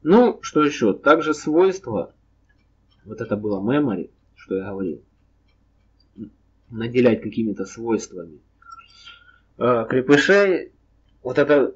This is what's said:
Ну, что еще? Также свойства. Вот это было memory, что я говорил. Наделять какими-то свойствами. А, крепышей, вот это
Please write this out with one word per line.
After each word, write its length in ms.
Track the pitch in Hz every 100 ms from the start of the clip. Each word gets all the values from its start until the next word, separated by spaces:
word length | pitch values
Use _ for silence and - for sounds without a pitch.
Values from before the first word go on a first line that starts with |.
Ну, 360 | 156 208 240 -
что 200 | - 151
еще? 300 | 147 147 113
Также 400 | - 143 160 156
свойства. 800 | 151 156 156 190 185 - 101 - _ _ _ _ _ _ _ _ _
Вот 160 | 98 107
это 160 | 110 107
было 240 | 107 98
memory, 500 | 101 143 147 92 - _ _
что 220 | _ - 95
я 140 | 98
говорил. 320 | 98 92 71 _ _ _ _ _ _ _ _ _ _ _ - 110 _ _ _ _
Наделять 500 | 113 117 123 120 110
какими-то 460 | 107 107 110 98 95
свойствами. 760 | 113 113 107 - 92 85 76 _ _ _ - _ - - - _ _ _ -
А, 280 | 117 120
крепышей, 880 | 110 131 127 143 - 101 101 90 - _ _ _ _ _
вот 160 | 127 127
это 360 | 139 147 123